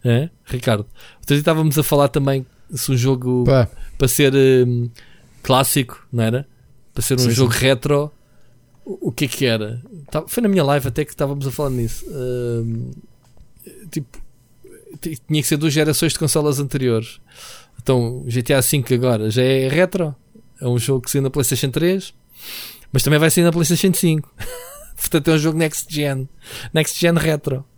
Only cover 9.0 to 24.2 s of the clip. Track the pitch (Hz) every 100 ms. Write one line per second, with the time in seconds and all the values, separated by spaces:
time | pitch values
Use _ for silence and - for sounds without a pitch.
9 | 233 117 147 - 131 113 107 120 156 190
10 | 139 156 160 - 220 190 139 143 123 117
11 | 147 - 139 143 135 120 143 127 117 -
12 | - 151 123 123 120 117 113 113 127 131
13 | - _ _ - - - - 190 196 160
14 | 127 - - _ _ _ - - - 151
15 | 170 156 - 151 - 147 156 147 156 139
16 | 165 - 151 160 151 135 139 - 127 113
17 | 113 - _ - - - - - - 127
18 | 117 127 139 120 120 139 123 147 123 123
19 | 127 113 107 107 127 135 131 151 180 190
20 | 160 135 _ - - - 127 120 117 135
21 | 120 143 135 147 127 127 139 143 170 190
22 | - - _ - - - - - - 131
23 | 131 151 160 180 170 165 156 170 190 -
24 | 170 156